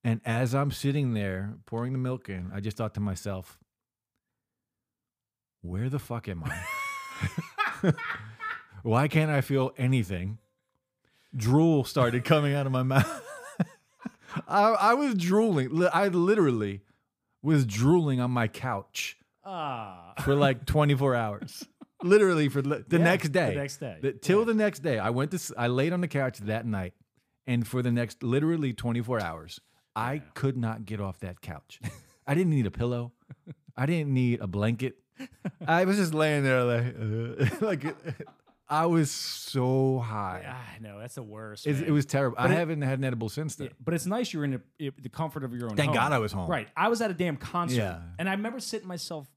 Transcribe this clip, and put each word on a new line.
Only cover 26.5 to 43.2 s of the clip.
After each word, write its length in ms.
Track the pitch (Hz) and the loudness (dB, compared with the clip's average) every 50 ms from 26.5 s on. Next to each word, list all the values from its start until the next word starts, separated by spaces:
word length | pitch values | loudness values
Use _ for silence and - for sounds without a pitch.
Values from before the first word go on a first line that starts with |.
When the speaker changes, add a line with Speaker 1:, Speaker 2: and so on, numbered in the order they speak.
| 110 117 117 | -2 -2 -2
Speaker 1:
night, 280 | 117 107 98 92 90 _ _ _ _ _ _ _ _ _ _ _ | -4 -4 -4 -4 -6 _ _ _ _ _ _ _ _ _ _ _
and 220 | - 123 120 117 | -2 0 0 0
for 140 | - - 127 | 0 -2 0
the 100 | 120 123 | 0 2
next 320 | 117 120 120 110 - _ - | 2 0 0 -4 -6 _ -2
literally 480 | 117 123 143 151 160 170 160 147 131 110 | 0 2 2 2 2 0 0 0 -2 -4
twenty-four 460 | - - 120 117 120 113 113 127 110 | -2 -4 -2 -2 -2 -2 -2 -2 -2
hours, 400 | 98 85 82 80 78 82 - - _ _ _ _ _ _ _ | -2 -4 -6 -10 -14 -16 -18 -20 _ _ _ _ _ _ _
I 180 | 107 113 123 139 | -6 -4 -4 -4
Speaker 2:
Yeah. 60 | 151 - - _ | -6 -10 -12 _
Speaker 1:
could 200 | - 139 135 127 | -2 -2 0 0
not 280 | 123 117 113 113 110 110 | 0 -2 -2 -4 -6 -8
get 160 | 95 110 104 | -8 -6 -6
off 180 | 101 95 90 - | -6 -6 -6 -8
that 220 | - 92 90 - | -10 -12 -12 -12
couch. 400 | - - 80 71 _ _ - - 110 - - - - _ _ _ _ | -12 -12 -12 -14 _ _ -20 -12 -12 -12 -12 -12 -20 _ _ _ _
I 80 | - 143 | 0 2
didn't 180 | 170 190 170 | 2 4 4
need 140 | 156 135 117 | 4 4 2
a 60 | 95 | 0
pillow. 400 | - - 120 123 123 120 120 123 _ _ _ _ - _ _ 180 - _ _ - _ | 0 -2 -2 -2 -2 -4 -6 -8 _ _ _ _ -20 _ _ -20 -20 _ _ -16 _
I 100 | - 131 | -4 -2
didn't 280 | 147 175 165 151 143 135 | 0 0 0 0 0 2
need 260 | 127 127 123 120 - | 2 4 2 2 0
a 80 | 107 | -2
blanket. 480 | 92 87 101 104 113 117 110 127 127 - _ _ _ _ - 269 - - _ - 190 - _ 160 | -4 -2 0 0 0 0 0 -4 -6 -6 _ _ _ _ -16 -16 -16 -16 _ -10 -10 -10 _ 0
I 160 | 127 165 175 185 | 2 4 4 4
was 140 | 185 196 | 4 4
just 160 | 208 190 165 156 | 2 2 2 2
laying 300 | 156 156 156 151 143 139 | 2 2 4 4 4 4
there 200 | 131 131 127 123 | 4 4 4 4
like, 320 | 120 120 117 120 127 - | 4 2 2 0 -2 -2
uh, 580 | - 113 107 107 113 117 120 113 - 139 104 - - | -4 -4 -2 -2 -2 -4 -6 0 0 0 0 2 0
<laughs> 40 | 208 | -2
like, 300 | 214 185 139 123 160 - - - 165 - - - - _ _ _ _ _ _ _ - | -2 -2 -2 -4 -6 -8 -8 -10 -12 -12 -12 -14 -20 _ _ _ _ _ _ _ -2
I 160 | 147 151 165 | 0 2 2
was 240 | 170 170 165 151 131 | 4 4 4 2 2
so 880 | - - - - - - - - - 135 123 127 131 135 135 131 131 131 | -2 -6 -8 -8 -8 -10 -10 -4 -2 0 2 2 4 4 4 2 2 0
high. 460 | 117 110 107 107 101 92 90 90 - - 127 127 120 107 - | -2 -4 -4 -4 -4 -4 -6 -8 -10 -12 -12 -12 -14 -16 -16
Speaker 2:
I 40 | 110 | -16
know, 200 | 113 107 101 104 | -16 -14 -14 -14
that's 160 | 113 123 - | -14 -14 -14
the 80 | 143 120 | -14 -14
worst, 420 | 104 104 107 113 107 107 - - | -14 -14 -14 -14 -14 -14 -6 -2
Speaker 1:
It's, 120 | 147 147 135 | -2 0 0
Speaker 2:
man. 100 | 165 160 | 2 2
Speaker 1:
it 20 | |
was 140 | 147 147 139 | 2 2 2
terrible. 320 | - - 139 139 123 117 | 2 0 0 0 0 0
Speaker 2:
But 140 | - 123 127 | 2 2 4
Speaker 1:
I 20 | 147 | 4
Speaker 2:
it 40 | |
Speaker 1:
haven't 240 | 165 175 156 165 151 143 | 4 2 0 -2 -2 0
had 160 | 131 135 131 | 0 0 0
an 40 | 135 | -2
edible 240 | 131 127 110 | -2 -2 -2